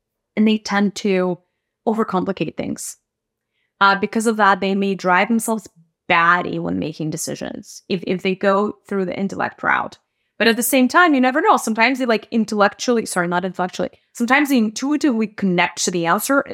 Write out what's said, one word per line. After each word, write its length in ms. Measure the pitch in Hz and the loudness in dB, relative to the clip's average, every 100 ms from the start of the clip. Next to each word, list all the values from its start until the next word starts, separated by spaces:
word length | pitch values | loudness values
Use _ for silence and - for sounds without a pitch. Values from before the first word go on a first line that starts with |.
| _ _ _ - | _ _ _ 0
and 100 | 214 | 2
they 120 | 214 | 2
tend 360 | - 202 202 - | -2 0 0 0
to 420 | 208 185 180 175 _ _ _ _ - | -2 0 0 -4 _ _ _ _ -4
overcomplicate 680 | 220 220 185 180 190 160 - | -2 0 -2 -2 -4 -6 -6
things. 400 | - - - - _ _ _ _ _ _ _ - | -8 -8 -12 -16 _ _ _ _ _ _ _ 0
Uh, 160 | 196 190 | 2 2
because 300 | 208 226 226 | 0 -2 0
of 100 | 214 | 2
that, 240 | 196 196 | 2 2
they 140 | 190 | 0
may 200 | 196 196 | 0 0
drive 340 | 185 180 180 208 | 0 2 2 2
themselves 400 | 226 226 220 - _ _ _ - | 0 -2 -6 -8 _ _ _ 0
batty 500 | 175 170 180 170 165 | 2 4 2 0 -6
when 200 | 170 180 | -4 -4
making 320 | 151 - 156 | -4 -6 -6
decisions 720 | 160 - - - - - - - | -6 -8 -8 -10 -12 -16 -16 -6
if, 140 | 170 - | -6 -4
if 160 | 180 | -4
they 120 | 190 | -4
go 440 | 185 202 196 208 - - | -2 0 0 0 -6 -6
through 180 | 196 | -4
the 140 | 185 - | -4 -4
intellect 440 | 196 - - - | -6 -4 -6 -4
route. 360 | - 65 - - _ _ _ - | -2 0 -2 -12 _ _ _ -2
But 100 | 226 | 0
at 80 | 226 | 0
the 60 | |
same 260 | 233 269 254 | 0 2 4
time, 260 | 330 359 | 4 4
you 60 | 269 | 4
never 220 | 254 269 | 2 2
know. 160 | 415 262 | 2 2
Sometimes 400 | - 220 233 254 | 0 0 0 0
they, 80 | 247 | 0
like, 200 | 214 - | 0 0
intellectually, 720 | 233 214 214 202 - - 233 | -2 0 2 2 0 -2 -2
sorry, 240 | 202 185 175 | -2 -2 -2
not 160 | 180 | -2
intellectually, 460 | 185 175 185 - - _ _ | -4 -4 -6 -4 -8 _ _
sometimes 360 | - 233 269 285 | -4 0 2 2
they 80 | 262 | 2
intuitively 680 | 214 214 269 294 302 220 214 | 2 -2 -2 0 2 0 -2
connect 580 | - 196 175 175 - | -2 0 2 0 -2
to 60 | - | -4
the 160 | 180 165 | -2 0
answer, 340 | 196 - 277 - | 0 2 0 0